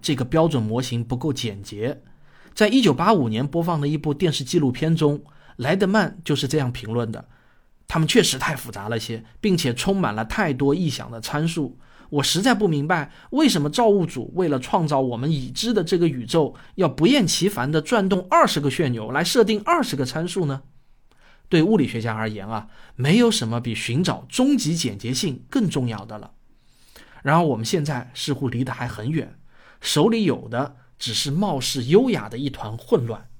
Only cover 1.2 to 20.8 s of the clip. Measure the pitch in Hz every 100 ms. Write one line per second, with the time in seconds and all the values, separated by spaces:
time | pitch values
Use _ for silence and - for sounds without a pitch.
1.2 | 156 135 117 98 101 101 113 - - -
2.2 | - - - - 214 254 220 131 175 214
3.2 | 120 110 143 170 170 165 143 151 151 143
4.2 | 180 - 127 175 143 - 160 160 151 143
5.2 | - - - - 127 190 190 214 185 -
6.2 | - 143 139 156 131 123 110 117 113 110
7.2 | - - _ _ _ _ - - 156 240
8.2 | 175 131 - 123 123 104 101 117 - 113
9.2 | - - 214 180 139 123 - 196 151 104
10.2 | 110 - 180 127 139 156 170 - 120 117
11.2 | 110 147 160 165 139 - - - - 147
12.2 | 139 160 220 247 202 151 143 175 143 -
13.2 | - 277 311 185 147 147 233 202 165 -
14.2 | - 170 180 135 - 202 160 143 131 117
15.2 | 135 156 127 127 220 220 170 185 170 131
16.2 | 113 170 143 - - - 175 123 165 285
17.2 | 175 - 185 202 127 156 151 233 190 190
18.2 | 180 330 285 - 143 - 156 117 107 135
19.2 | 170 254 214 214 214 339 262 139 147 160
20.2 | 175 180 156 135 - -